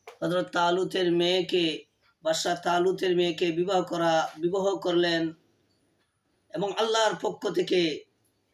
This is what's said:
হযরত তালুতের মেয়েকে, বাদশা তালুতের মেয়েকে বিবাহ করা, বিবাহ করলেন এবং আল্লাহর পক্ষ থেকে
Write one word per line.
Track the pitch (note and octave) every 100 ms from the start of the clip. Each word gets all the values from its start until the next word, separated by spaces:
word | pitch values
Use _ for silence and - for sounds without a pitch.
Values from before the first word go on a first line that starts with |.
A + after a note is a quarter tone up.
| - -
হযরত | E3 F3+ F3
তালুতের | F3+ F3 F3+ F3 F#3+ F3+
মেয়েকে, | E3+ F3 F#3 F3 F#3 E3 - - _ _ _
বাদশা | D#3 D#3+ F#3
তালুতের | F3 F3+ F3 F3+ F3 F#3+ F3
মেয়েকে | F3 E3+ F3
বিবাহ | E3 F3+ F#3
করা, | F3 F3 E3 D#3+ D#3 D#3+
বিবাহ | E3+ G3 G3 F3+
করলেন | F#3 E3+ F3 E3 E3 E3 _ _ _ _ _ _ _ _ _ _ _
এবং | D#3+ G3 F3+
আল্লাহর | A3+ A3 G#3+ F3+
পক্ষ | G#3+ F3+ G#3
থেকে | F3 F3+ F#3 E3 C#3 - _ _ _ _